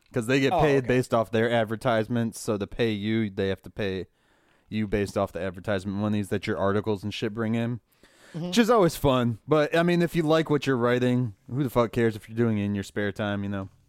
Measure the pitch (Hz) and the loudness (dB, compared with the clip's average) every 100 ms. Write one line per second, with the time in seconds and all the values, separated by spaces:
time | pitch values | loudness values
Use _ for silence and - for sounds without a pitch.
0 | _ 127 113 135 135 175 151 139 123 127 | _ -4 0 2 2 2 4 2 2 0
1 | 127 120 110 113 117 117 110 110 135 113 | 2 0 0 0 2 2 0 -2 0 0
2 | 110 120 113 - - 104 98 - 117 107 | 0 -2 -2 -4 -4 -4 -4 -2 -2 -2
3 | 101 110 110 98 98 95 - - 104 95 | -2 0 -2 -2 -2 -4 -8 -6 -4 -4
4 | 85 _ _ _ _ _ _ 107 107 104 | -8 _ _ _ _ _ _ -6 -2 0
5 | 98 107 98 - 95 90 92 101 101 98 | 0 -2 -4 -4 -8 -6 -4 -4 -4 -4
6 | 107 104 98 104 101 98 98 101 104 104 | -2 -2 -2 -4 -2 0 0 0 -2 -4
7 | 104 - 117 107 110 117 117 120 - _ | -6 -6 -6 -4 -2 -2 -2 -6 -10 _
8 | _ _ - 160 175 180 214 233 175 - | _ _ -16 -10 -2 2 4 6 4 2
9 | 143 127 120 110 - 151 147 165 170 175 | 2 2 2 -2 0 2 2 2 2 2
10 | 170 170 156 160 151 147 135 131 120 123 | 2 0 2 2 2 0 0 2 2 2
11 | 123 123 123 101 - 120 143 123 117 - | 2 2 0 -6 -8 -4 0 2 2 2
12 | 117 107 - 110 117 107 101 101 95 - | 2 0 -6 0 2 2 0 -2 -4 -4
13 | 104 98 107 101 101 101 98 - | -4 -2 -4 -4 -4 -6 -8 -14